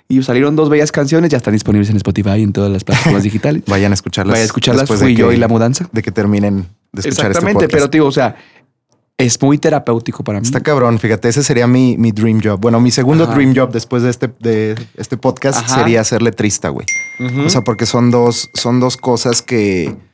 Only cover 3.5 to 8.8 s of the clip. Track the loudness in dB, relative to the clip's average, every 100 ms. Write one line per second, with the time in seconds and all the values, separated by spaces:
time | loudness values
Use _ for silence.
3.5 | -2 -2 0 2 0 -4 -4 0 0 0
4.5 | 0 0 0 2 2 2 4 4 2 2
5.5 | 2 0 -2 -4 -6 -4 -2 0 0 0
6.5 | -2 -6 -14 _ -8 -6 -2 0 0 0
7.5 | 2 2 2 2 2 2 2 -2 -4 -18
8.5 | _ _ _